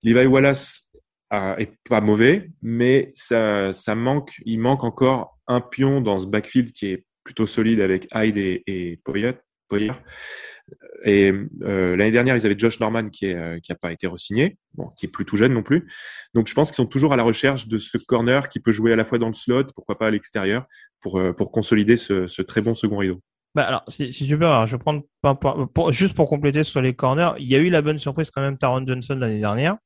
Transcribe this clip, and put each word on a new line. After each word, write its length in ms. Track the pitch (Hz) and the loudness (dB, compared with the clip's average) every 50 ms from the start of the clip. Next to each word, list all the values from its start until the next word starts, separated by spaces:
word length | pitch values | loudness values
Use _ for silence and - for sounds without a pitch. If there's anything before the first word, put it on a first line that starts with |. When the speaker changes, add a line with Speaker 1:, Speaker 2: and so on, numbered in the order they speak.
| - | 2
Speaker 1:
Levi 220 | 113 113 123 127 | 4 4 6 6
Wallace, 640 | 135 127 135 135 139 139 135 - - - - _ _ _ - _ _ _ _ _ _ 104 | 6 6 6 4 4 2 0 -4 -8 -10 -12 _ _ _ -20 _ _ _ _ _ _ -6
euh, 240 | 104 98 95 98 | -4 -2 -4 -4
est 160 | - 107 - - _ _ - | -4 -6 -8 -8 _ _ 0
pas 120 | 120 107 | 0 2
mauvais, 520 | 104 107 107 104 117 127 160 208 - - - _ - | 4 4 4 6 6 6 6 4 0 -8 -18 _ -8
mais 480 | 113 117 117 120 123 131 139 - - - | -6 -2 0 2 4 4 4 2 0 -8
ça, 580 | - - - 120 113 110 107 104 101 98 95 95 | -12 -4 -2 0 2 2 2 0 0 0 -2 -4
ça 240 | - - - 107 | -6 -4 -4 -4
manque, 340 | 113 117 127 139 147 143 - - - - | -2 0 0 0 -2 -4 -6 -18 -14 -8
il 160 | 113 113 113 | -6 -4 0
manque 240 | 113 123 135 135 127 | 2 2 0 2 0
encore 560 | 117 - - 135 127 135 123 104 - _ _ _ - | -4 -2 0 2 2 2 0 -4 -8 _ _ _ -2
un 120 | 123 123 | -2 -2
pion 400 | 117 - - - 135 135 139 139 | -2 -4 -4 -2 0 2 2 0
dans 200 | 127 107 101 95 | 0 0 0 -2
ce 60 | 92 | -2
backfield 440 | 95 101 107 104 - - 127 120 - | -2 -2 -4 -4 0 0 0 0 0
qui 160 | - - - | -4 -8 -6
est 180 | 98 92 90 _ _ _ _ _ | -6 -6 -6 _ _ _ _ _
plutôt 220 | - - - 110 | -20 -4 -4 -4
solide 340 | 104 - - 110 113 113 110 | -2 0 0 2 2 2 2
avec 260 | 101 95 92 92 90 - - | 2 2 2 0 -2 -6 -4
Hyde 240 | 117 110 110 104 104 | 0 0 0 0 0
et, 240 | 98 92 92 92 _ - | -2 -2 -4 -4 _ -8
et 320 | 98 92 90 87 85 82 _ | -8 -6 -6 -8 -10 -10 _
Poyer, 300 | - - 101 107 123 123 - _ _ _ _ _ _ | -8 -6 -4 -4 -4 -4 -6 _ _ _ _ _ _
Poyer. 220 | 104 101 107 110 - - _ _ - - - - - - - - - - _ - - _ _ - - - - | -4 -2 -2 -2 -6 -8 _ _ -20 -20 -18 -18 -18 -18 -18 -20 -20 -20 _ -20 -20 _ _ -20 -20 -4 2
Et, 280 | - 101 101 98 98 95 98 101 104 - - - | 4 6 6 6 6 4 2 -2 -8 -10 -8 -6
euh, 340 | - 101 95 92 90 90 | -4 0 0 0 0 2
l'année 160 | 92 101 110 110 | 2 2 4 4
dernière, 240 | 120 123 131 131 | 4 2 4 2
ils 100 | 120 107 | 2 2
avaient 120 | 110 101 101 | 0 0 2
Josh 220 | 113 117 110 - | 2 0 0 0
Norman 280 | 113 107 110 117 110 104 | -4 -2 -2 -4 -4 -6
qui 160 | - - - | -8 -6 -6
est, 80 | 98 90 | -4 -4
euh, 240 | 85 82 82 85 85 | -4 -6 -8 -8 -10
qui 120 | 85 - 90 | -10 -12 -12
a 20 | |
pas 180 | - - 87 85 | -8 -8 -10 -8
été 140 | - - | -6 -8
re-signé, 500 | 92 80 90 - - 101 113 143 190 196 _ _ _ _ | -8 -8 -8 -10 -4 0 0 0 0 -2 _ _ _ _
bon, 140 | - 95 - - | -12 -12 -12 -12
qui 100 | _ - | _ -14
est 20 | - | -12
plus 160 | - - 98 | -8 -10 -8
tout 120 | - - | -6 0
jeune 160 | 101 113 131 135 | 2 2 2 2
non 100 | 117 104 | 0 0
plus. 280 | - 135 170 175 - - - - - - - - _ _ | 0 0 0 0 -4 -18 -20 -18 -18 -18 -18 -20 _ _
Donc, 140 | 120 113 - | -2 0 0
je 60 | - | 2
pense 160 | - 151 156 | 0 0 0
qu'ils 60 | - | 2
sont 100 | - 127 | -2 -2
toujours 260 | - - 139 139 156 143 | 0 0 0 2 2 2
à 40 | |
la 60 | 127 117 | 4 2
recherche 460 | 117 113 - - 135 139 127 107 110 | 2 0 2 0 0 0 0 -6 -4
de 100 | 110 107 | -6 -6
ce 200 | - - - 120 | -6 -4 -8 -8
corner 500 | - _ 127 117 117 120 127 139 135 - | -2 _ 0 0 2 2 2 2 0 -2
qui 120 | - - | -10 -4
peut 120 | - 117 110 | 0 0 0
jouer 200 | 104 110 117 113 | 2 4 2 2
à 40 | |
la 80 | 110 113 | 2 2
fois 140 | 107 127 117 | 0 0 -2
dans 100 | 117 113 | -2 -2
le 60 | 110 | -4
slot, 300 | - - - 120 131 139 135 - | -6 -2 0 0 0 0 -2 -6
pourquoi 240 | - - _ 104 - | -20 -10 _ -6 -2
pas 80 | 110 | 0
à 40 | 110 | 0
l'extérieur, 560 | 107 104 - - - 107 98 95 104 123 131 _ _ - - _ _ _ | 0 -2 -4 -6 -8 -4 -2 -2 -2 -2 -4 _ _ -20 -20 _ _ _
pour, 180 | _ 98 90 92 | _ -4 -2 0
euh, 140 | 92 92 85 | 0 0 0
pour 200 | - 101 92 - | -2 -4 -2 -2
consolider 440 | 113 101 - 113 107 104 104 120 | -2 0 2 2 2 6 4 4
ce, 320 | 117 - - 98 95 92 90 | 2 2 -2 -2 -2 -2 -4
ce 140 | - - 95 | -6 -8 -8
très 180 | - - 113 | -4 -2 -2
bon 140 | 104 117 113 | 0 0 -2
second 240 | - - 107 104 101 | -2 -2 -4 -2 -2
rideau. 220 | 98 95 90 90 _ _ _ _ _ _ _ | -2 -4 -4 -6 _ _ _ _ _ _ _
Speaker 2:
Bah, 100 | 151 135 | -4 -2
alors, 200 | - 110 110 _ - | -2 -2 -6 _ -10
si, 240 | - - 147 123 127 | -10 -8 -8 -8 -6
si 140 | - 143 | -8 -4
tu 120 | 135 147 151 | -2 0 2
peux, 80 | 165 | 2
alors, 200 | 170 147 120 113 | 4 4 4 2
je 100 | 113 123 | 2 -2
vais 40 | 123 | -4
prendre, 220 | - - 151 147 143 _ _ _ | -4 -4 -4 -4 -6 _ _ _
pour, 180 | - 143 139 139 | 0 0 0 2
pour, 300 | - 143 135 156 135 123 _ | 0 -2 -2 -2 -6 -4 _
pour, 200 | 156 170 165 139 | 0 0 0 2
juste 240 | 113 185 196 - | 2 0 0 2
pour 120 | - 160 139 | 2 0 2
compléter 360 | - 143 143 143 139 151 156 | 2 0 0 0 0 0 -2
sur 160 | - - 143 | -2 -2 -2
les 140 | 127 131 123 | 0 0 -2
corners, 380 | - - 131 131 151 175 170 - - | 0 -2 0 0 2 0 -2 -2 -4
il 120 | 139 123 | -2 2
y 40 | 131 | 2
a 40 | 135 | 4
eu 100 | 156 180 | 4 4
la 140 | 180 160 147 | 4 2 2
bonne 160 | 151 156 151 | 0 -2 -2
surprise 320 | - 143 131 156 160 - | -4 -6 -4 -4 -6 -6
quand 100 | _ - | _ -4
même, 160 | 139 139 139 | -4 -4 -4
Taron 300 | 131 - 131 123 131 131 | -2 -2 0 0 -2 -2
Johnson 300 | 131 127 127 123 - 139 | -4 -4 -4 -4 -6 -6
l'année 240 | 131 127 113 110 107 | -4 -2 -2 -2 -2
dernière. 360 | 107 104 104 117 139 165 196 226 _ | -2 -2 0 0 0 -2 -2 -4 _